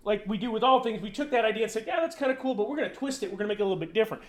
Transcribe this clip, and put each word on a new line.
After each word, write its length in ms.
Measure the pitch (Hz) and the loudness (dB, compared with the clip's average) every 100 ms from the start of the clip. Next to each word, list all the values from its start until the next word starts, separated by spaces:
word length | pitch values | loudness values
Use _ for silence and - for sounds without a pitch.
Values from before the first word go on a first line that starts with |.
like 220 | 208 202 190 | -2 -2 -2
we 100 | 214 | -4
do 140 | 240 | -2
with 100 | 220 | 2
all 220 | 247 262 | 6 6
things, 180 | 240 214 | 4 -4
we 80 | 202 | -6
took 220 | 233 294 | -4 0
that 140 | 247 220 | 2 2
idea 180 | 214 | 2
and 80 | 214 | 0
said, 140 | 220 330 | -2 -2
"Yeah, 140 | 349 | 0
that's 160 | 330 - | 0 0
kinda 180 | 269 262 | -2 0
cool, 180 | 262 | -2
but 160 | 214 208 | 0 -2
we're 60 | 294 | -2
gonna 180 | 196 | -4
twist 300 | - 277 262 | -4 -6 -4
it. 80 | 190 | -6
We're 60 | 190 | -4
gonna 100 | 208 | -2
make 120 | 208 | 0
it 40 | |
a 20 | 196 | 0
little 140 | 175 | 0
bit 140 | 160 | 0
different." 300 | 220 220 135 | 0 0 -2